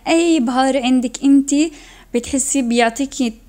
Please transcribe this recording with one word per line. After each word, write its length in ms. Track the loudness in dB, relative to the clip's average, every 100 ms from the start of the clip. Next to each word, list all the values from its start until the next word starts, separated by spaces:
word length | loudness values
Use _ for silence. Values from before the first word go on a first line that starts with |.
| -2
أي 320 | 0 2 2
بهار 440 | 0 0 0 0
عندك 400 | 0 0 -2 -2
أنتي 480 | 4 4 4 0 -2 -6 -20 -20 -8
بتحسي 480 | -6 -4 -4 -2 -2
بيعطيكي 720 | 0 0 0 -2 -6 -4 -4 -6